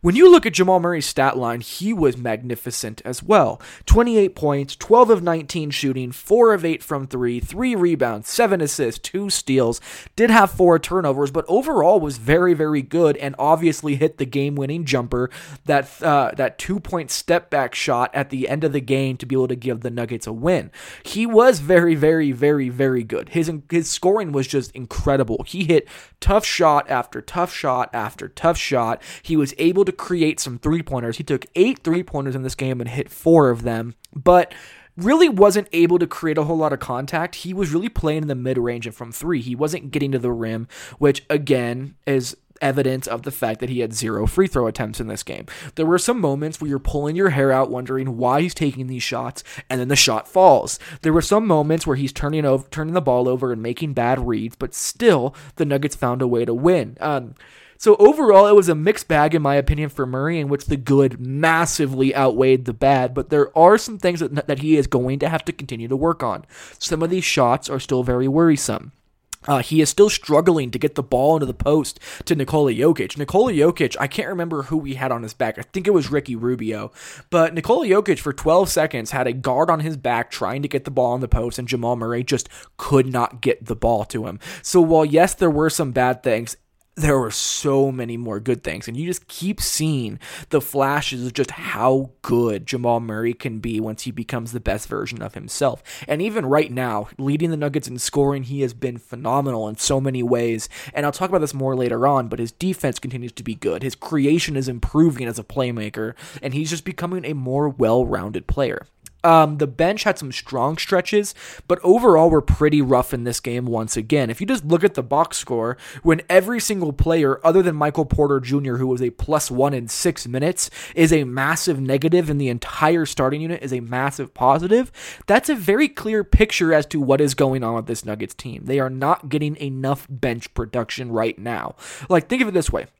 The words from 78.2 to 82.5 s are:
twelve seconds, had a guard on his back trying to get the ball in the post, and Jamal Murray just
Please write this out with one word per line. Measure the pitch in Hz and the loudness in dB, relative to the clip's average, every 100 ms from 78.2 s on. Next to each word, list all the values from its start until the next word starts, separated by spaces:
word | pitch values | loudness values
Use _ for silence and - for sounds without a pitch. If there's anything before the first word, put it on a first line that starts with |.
| - | -2
twelve | 135 156 170 190 | -4 2 4 4
seconds, | - 156 127 113 | 0 -2 -4 -6
had | 139 127 | -4 -2
a | |
guard | 123 131 127 165 | -2 -2 0 2
on | 165 | 2
his | 151 151 | -2 -4
back | 127 117 120 | -2 -2 -4
trying | - 98 131 | -6 -6 -4
to | 143 | -4
get | 139 | -6
the | 139 | -4
ball | 131 123 | 0 0
in | 123 | 0
the | 127 | 0
post, | 127 120 117 | -2 -2 -8
and | 123 | -6
Jamal | 123 117 120 | -4 -2 -4
Murray | 113 120 | -4 -6
just | 127 127 - | -2 -4 -4